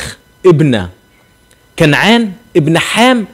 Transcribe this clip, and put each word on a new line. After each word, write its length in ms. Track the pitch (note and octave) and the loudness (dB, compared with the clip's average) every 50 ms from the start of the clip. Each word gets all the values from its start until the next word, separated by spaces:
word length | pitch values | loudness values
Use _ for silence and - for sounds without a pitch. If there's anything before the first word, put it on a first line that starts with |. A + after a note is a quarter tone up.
| - - - - _ _ _ _ - | -4 -14 -16 -20 _ _ _ _ 2
ابن 400 | F#3 E3+ C#3+ D#3 C#3+ A#2+ G#2 F2+ F2+ - _ _ _ _ _ _ _ _ _ _ _ _ _ _ _ _ - | 2 2 4 2 0 0 -2 -4 -8 -12 _ _ _ _ _ _ _ _ _ _ _ _ _ _ _ _ 0
كنعان 540 | E3 D3+ C#3+ B2 D3 G3 A#3 A#3 A#3 G3+ F3 - - _ - | 0 2 2 2 2 2 0 0 0 -4 -8 -12 -12 _ -2
ابن 220 | E3+ D3 D#3 E3 E3 | -2 0 0 0 -2
حام 480 | - - - G#3+ A#3 B3+ C4 A#3+ G3 - | -2 -4 -2 0 0 2 0 0 -2 -4